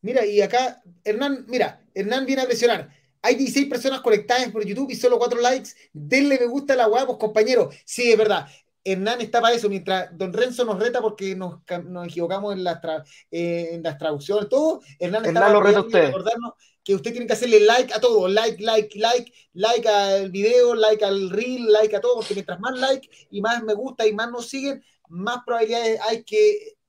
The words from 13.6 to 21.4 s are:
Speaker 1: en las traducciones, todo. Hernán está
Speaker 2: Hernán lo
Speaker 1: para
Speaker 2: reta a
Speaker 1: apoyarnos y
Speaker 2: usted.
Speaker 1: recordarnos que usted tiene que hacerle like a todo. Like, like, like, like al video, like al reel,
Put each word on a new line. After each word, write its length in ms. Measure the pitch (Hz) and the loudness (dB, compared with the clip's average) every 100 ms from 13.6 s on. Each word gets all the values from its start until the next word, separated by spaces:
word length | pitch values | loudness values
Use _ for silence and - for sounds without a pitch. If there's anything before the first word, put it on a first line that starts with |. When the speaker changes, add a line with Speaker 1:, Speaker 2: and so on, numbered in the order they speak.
| 170 | -6
Speaker 1:
en 100 | 170 | -8
las 140 | 160 143 | -8 -6
traducciones, 500 | 156 147 143 208 208 | -6 -6 -2 -4 0
todo. 340 | 262 311 320 _ _ | 0 0 -2 _ _
Hernán 280 | 175 214 226 | -4 -2 0
está 140 | 165 | 2
Speaker 2:
Hernán 140 | 196 | 6
lo 60 | 208 | 6
Speaker 1:
para 100 | 202 | 6
Speaker 2:
reta 100 | 208 | 4
a 20 | |
Speaker 1:
apoyarnos 20 | |
y 40 | 226 - | 4 4
Speaker 2:
usted. 80 | 151 | 4
Speaker 1:
recordarnos 460 | 123 208 240 240 - _ _ | 2 -4 -4 -8 -14 _ _
que 140 | - 196 | -4 -2
usted 160 | 233 | -2
tiene 160 | 233 226 | -8 -4
que 60 | |
hacerle 260 | 220 247 214 | -2 6 6
like 340 | 208 240 254 | 8 4 2
a 60 | 220 | 0
todo. 280 | 240 220 185 | 2 4 2
Like, 340 | 202 226 175 | 2 0 -2
like, 340 | 220 220 214 196 | 0 0 0 -2
like, 360 | 226 247 240 _ _ | 0 0 -2 _ _
like 340 | 170 214 233 233 | -2 0 2 2
al 440 | 208 196 196 196 | 2 2 0 0
video, 420 | 185 208 247 247 226 | 0 4 6 4 4
like 280 | 214 214 | 2 4
al 260 | 202 196 190 | 0 -2 -2
reel, 380 | 202 | -4